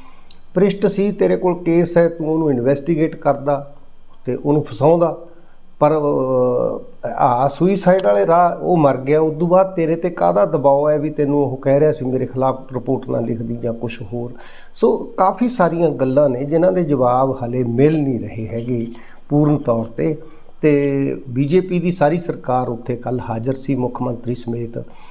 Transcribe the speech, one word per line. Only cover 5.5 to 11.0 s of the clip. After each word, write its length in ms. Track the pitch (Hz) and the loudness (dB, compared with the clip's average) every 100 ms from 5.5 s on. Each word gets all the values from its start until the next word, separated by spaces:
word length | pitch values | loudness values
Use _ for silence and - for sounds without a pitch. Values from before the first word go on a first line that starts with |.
| - - - | -20 -18 0
ਪਰ, 120 | 147 | 2
ਅਹ, 1160 | 156 147 143 131 127 127 123 113 110 - - - | 2 2 0 2 2 2 2 0 -4 -10 -10 -8
ਆਹ 420 | - 139 120 139 | 0 2 4 0
ਸੁਸਾਈਡ 560 | - 175 196 180 190 202 | 2 2 4 4 4 4
ਵਾਲੇ 220 | 202 180 | 4 4
ਰਾਹ, 360 | 170 175 - | 4 4 2
ਉਹ 140 | 156 180 | 0 4
ਮਰ 200 | 143 123 | 4 2
ਗਿਆ। 240 | 131 151 | 2 2
ਉਦੋਂ 260 | 160 147 170 | 2 0 4
ਬਾਅਦ 260 | 185 190 185 | 4 4 0
ਤੇਰੇ 200 | 160 165 | 0 0
'ਤੇ 140 | 175 | -2
ਕਾਹਦਾ 360 | - 175 180 196 | 2 2 4 2
ਦਬਾਅ 460 | 151 139 139 147 | 2 4 4 4
ਹੈ 80 | |
ਵੀ 100 | 151 | 2